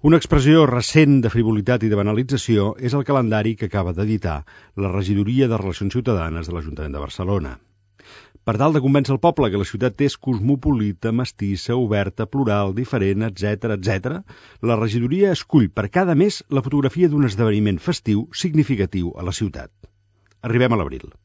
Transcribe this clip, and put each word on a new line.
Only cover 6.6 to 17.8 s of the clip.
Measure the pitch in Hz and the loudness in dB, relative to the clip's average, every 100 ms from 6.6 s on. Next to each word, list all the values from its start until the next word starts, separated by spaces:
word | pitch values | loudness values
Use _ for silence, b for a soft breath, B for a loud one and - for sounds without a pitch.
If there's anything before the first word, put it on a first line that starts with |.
| 78 71 76 | -10 -10 -10
de | 69 | -8
Barcelona. | 69 - 92 101 71 69 _ _ _ _ B B B B - | -10 -6 -2 -2 -4 -12 _ _ _ _ B B B B -6
Per | 107 | 0
tal | 143 151 | 2 2
de | |
convèncer | 131 143 131 | 2 2 2
el | 135 | 2
poble | 170 160 123 | 2 2 0
que | 101 | 0
la | 95 | -4
ciutat | 101 123 101 143 | -2 -2 0 -2
és | - - | -2 -4
cosmopolita, | 117 110 139 151 131 104 92 113 113 | -2 0 0 0 0 0 -2 -2 -2
mestissa, | 127 - 101 98 - 120 117 | -4 -6 -4 -4 -2 -2 0
oberta, | 104 98 - 107 | 0 -2 -4 -6
plural, | 139 123 104 101 98 | -2 0 0 0 -2
diferent, | 127 127 98 98 110 | -4 0 0 0 -2
etcètera, | 95 101 104 117 104 | -4 -4 -2 -4 -2
etcètera, | 92 98 123 170 - B B B | -2 -2 -4 -8 -12 B B B
la | 117 113 | 0 0
regidoria | 113 113 120 170 196 | 0 0 0 2 2
escull | 170 - 156 101 - | 0 0 2 2 0
per | 101 180 | -2 0
cada | 185 | 2
mes | 151 202 - - | 2 2 0 -4
la | 139 131 | -4 -2
fotografia | 147 135 160 180 | 0 0 2 2
d'un | 147 131 | 2 0
esdeveniment | 98 113 104 107 92 | 2 0 2 0 -2